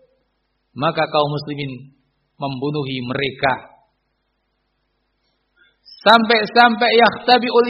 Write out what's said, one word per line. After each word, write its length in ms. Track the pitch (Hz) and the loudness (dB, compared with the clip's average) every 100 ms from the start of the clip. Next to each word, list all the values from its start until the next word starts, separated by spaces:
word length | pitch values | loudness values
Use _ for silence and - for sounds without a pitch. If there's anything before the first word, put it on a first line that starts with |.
| _ _ _ _ _ _ _ | _ _ _ _ _ _ _
Maka 320 | 120 156 160 | -6 -4 -4
kaum 240 | 156 151 147 147 | -2 0 0 -2
muslimin 560 | 147 147 139 123 139 _ _ _ _ - | -8 -10 -10 -12 -20 _ _ _ _ -12
membunuhi 640 | 139 131 143 151 135 131 | -10 -6 -6 -6 -6 -8
mereka. 800 | 123 127 139 135 135 123 - _ _ _ _ _ _ _ _ _ _ _ _ _ _ _ _ _ _ _ _ _ _ - | -6 -6 -6 -4 -4 -4 -10 _ _ _ _ _ _ _ _ _ _ _ _ _ _ _ _ _ _ _ _ _ _ -4
Sampai-sampai, 960 | 196 233 220 226 208 240 240 220 233 226 | 2 2 4 0 2 4 4 4 2 4
"Yakhtabi'ul 720 | 220 - - 247 247 233 240 | 2 2 2 2 2 0 2